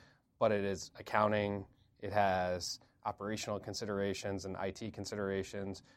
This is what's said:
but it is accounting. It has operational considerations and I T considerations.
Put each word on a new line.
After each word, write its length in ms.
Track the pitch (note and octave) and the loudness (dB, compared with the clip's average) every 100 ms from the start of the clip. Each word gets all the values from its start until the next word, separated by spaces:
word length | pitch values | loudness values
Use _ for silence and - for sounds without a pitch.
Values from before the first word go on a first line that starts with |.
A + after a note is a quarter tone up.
| - _ _ _ | -20 _ _ _
but 120 | A2 | 4
it 120 | G2+ | 4
is 280 | G2 G2 - - | 2 -2 -6 -14
accounting. 680 | - G#2+ G#2+ G#2+ G2+ G2+ G2 _ _ _ | 0 4 6 4 2 0 -6 _ _ _
It 120 | G2+ | -2
has 680 | G#2 G2 F#2 F#2 F2+ - - - _ A2 | 4 4 4 2 -2 -4 -8 -14 _ -6
operational 540 | - G2+ G#2+ - G2+ | -4 -4 -4 -4 -4
considerations 840 | G#2+ G2 G#2 G2 G2 G2 G2+ G2 F#2+ | -4 -6 -2 0 0 0 -4 -4 -4
and 120 | F#2 | -4
I 140 | G2 | -4
T 180 | - A2 | -6 -8
considerations. 920 | - G2 G#2 G2 G2 F#2+ G2+ G2 F#2+ - | -8 -6 -2 0 0 -2 -6 -6 -8 -14